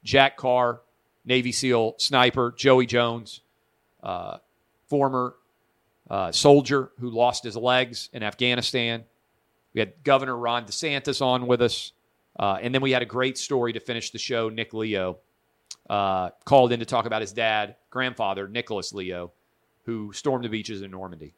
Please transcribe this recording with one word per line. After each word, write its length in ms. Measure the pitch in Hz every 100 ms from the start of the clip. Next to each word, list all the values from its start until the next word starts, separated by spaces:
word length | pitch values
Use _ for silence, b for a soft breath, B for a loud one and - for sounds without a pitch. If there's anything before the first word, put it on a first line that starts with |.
Jack 340 | - 139 135 -
Carr, 440 | 131 123 123 117 _ _ _ _ -
Navy 260 | 127 123
seal 440 | 120 135 120 113 -
sniper, 560 | - 135 127 127 120 -
Joey 300 | 135 131 123
Jones, 560 | 120 120 117 110 - _ _ _ _ _ _
uh, 360 | - 90 87 - _ _ _ _ _
former, 480 | 147 139 131 123 - _ _ _ _ _ _ _
uh, 220 | 98 90
soldier 600 | - 147 143 131 139 127 -
who 100 | 123
lost 340 | 113 123 120
his 140 | 120 110
legs 520 | 123 127 127 117 -
in 100 | 123
Afghanistan. 800 | 107 - 123 123 123 131 117 113 113 _ _ _ _ _ _
We 60 | 110
had 140 | 107 -
Governor 340 | 147 135 135 123
Ron 280 | 117 120 113
DeSantis 560 | - 160 143 143 131
on 240 | 131 127 123
with 160 | 120
us. 300 | 120 - - _ _ _ _ -
Uh, 180 | 101 95
and 120 | 120
then 80 | 131
we 100 | 135
had 100 | 127
a 60 | 117
great 300 | 120 131 127
story 360 | - 139 120
to 60 | 110
finish 300 | - 117 -
the 60 | 117
show. 300 | - 120 113
Nick 260 | 110 110
Leo, 440 | 110 110 101 92 90 _ _ _ _ _ - _
uh, 400 | 101 98 95 90 - -
called 260 | 135 123
in 80 | 117
to 60 | 113
talk 200 | 123 113
about 140 | 110
his 140 | 104
dad, 420 | 104 113 107 104 - _
grandfather, 580 | 127 127 120 104 98 98
Nicholas 460 | 113 - 104 92
Leo, 400 | 101 92 90 87 _ _ _ _ _
who 300 | - 113 104
stormed 320 | 98 147 131 120
the 40 |
beaches 320 | 110 104 104
in 100 | 98
Normandy. 420 | 92 95 85 76